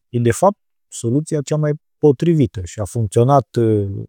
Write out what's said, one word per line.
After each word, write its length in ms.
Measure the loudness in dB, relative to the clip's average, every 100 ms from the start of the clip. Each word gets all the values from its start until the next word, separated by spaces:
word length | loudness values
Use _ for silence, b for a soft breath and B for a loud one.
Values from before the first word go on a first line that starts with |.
| _
e 100 | -2
de 120 | 0
fapt 260 | 2 0 0 _ _ _
soluția 540 | -8 -2 -2 -2 -6
cea 140 | -4 -2
mai 160 | -2 -4 _ _
potrivită 640 | 2 2 2 2 0 -2
și 160 | -12 -8
a 60 | -8
funcționat, 720 | -4 -2 0 4 2 0 -2
uh, 320 | 0 0 -2 -6